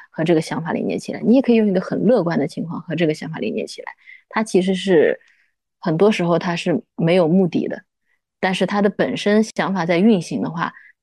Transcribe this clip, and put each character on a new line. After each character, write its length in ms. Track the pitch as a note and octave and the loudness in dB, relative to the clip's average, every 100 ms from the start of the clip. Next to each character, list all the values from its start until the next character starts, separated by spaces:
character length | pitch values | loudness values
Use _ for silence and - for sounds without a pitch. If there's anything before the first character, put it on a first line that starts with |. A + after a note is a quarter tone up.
| - | -14
和 120 | - | -4
这 120 | D#3+ | 0
个 60 | D#3+ | 2
想 200 | - - | 0 -6
法 100 | E3 | -6
连 140 | - - | -6 -4
接 120 | F#3+ | -6
起 140 | - | -8
来， 60 | - | -4
你 160 | - C4 | 2 4
也 40 | |
可 100 | B3 | 4
以 40 | |
用 120 | A3+ G#3+ | 4 2
一 60 | |
个 80 | F#3 | 0
很 240 | - - | -2 -2
乐 180 | F#3+ B3 | 2 2
观 160 | E3+ E3 | 0 -2
的 80 | F3 | -4
情 160 | - | -6
况 140 | E3 E3+ | -10 -10
和 120 | - | -8
这 120 | D#3+ E3 | -2 0
个 80 | |
想 160 | D#3 E3+ | -2 -6
法 80 | D#3+ | -6
连 160 | A3 | -6
接 100 | G#3+ | -6
起 160 | - - | -8 -12
来。 120 | - - - - _ | -18 -20 -20 -20 _
它 140 | A3 | -6
其 180 | A3 G3 | 0 0
实 140 | F#3 | 0
是， 440 | F#3 G3 E3 F#2 - _ _ _ _ _ _ | 0 2 4 4 2 _ _ _ _ _ _
很 160 | F3+ D#3+ | -2 2
多 160 | G3+ | 2
时 120 | G#3+ | 2
候 140 | E3+ E3+ | 0 0
它 160 | F3+ | -2
是 240 | E3+ F#3 D3+ - - | -4 -2 -4 -4 -2
没 180 | E3 | 2
有 120 | F#3 D#3+ | 2 4
目 220 | F#3 F3+ | 4 2
的 180 | - - | 0 -4
的， 140 | - - _ _ _ _ _ | -8 -14 _ _ _ _ _
但 160 | F#3 | -4
是 120 | F#3 F#3 | -2 -2
它 160 | G3+ | 0
的 80 | G3+ | 0
本 260 | - F3 - | 0 -4 -2
身 260 | G3+ G#3+ | 0 2
想 300 | A3 - E3 | 0 -2 -2
法 140 | F#3+ E3 | -2 0
在 100 | F3 | 2
运 240 | A3 F#3+ | 4 2
行 220 | - C#3+ | 0 -6
的 80 | - | -6
话， 200 | E3 F3 - - _ | -4 -6 -8 -20 _